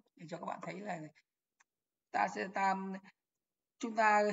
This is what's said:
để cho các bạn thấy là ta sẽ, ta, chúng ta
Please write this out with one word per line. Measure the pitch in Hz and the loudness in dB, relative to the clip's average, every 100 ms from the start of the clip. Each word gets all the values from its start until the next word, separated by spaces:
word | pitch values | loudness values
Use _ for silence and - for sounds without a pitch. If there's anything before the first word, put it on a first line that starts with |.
| _ _ | _ _
để | 160 | -12
cho | 170 | -10
các | 185 | -8
bạn | - | -8
thấy | 175 175 | -8 -8
là | 208 175 156 - _ _ _ _ _ _ _ _ _ | -8 -8 -10 -16 _ _ _ _ _ _ _ _ _
ta | 190 202 196 | 0 0 0
sẽ, | 202 | -4
ta, | 196 196 190 190 190 - _ _ _ _ _ _ _ | 2 2 2 -2 -8 -12 _ _ _ _ _ _ _
chúng | 233 220 | -4 2
ta | 214 208 208 | 6 6 4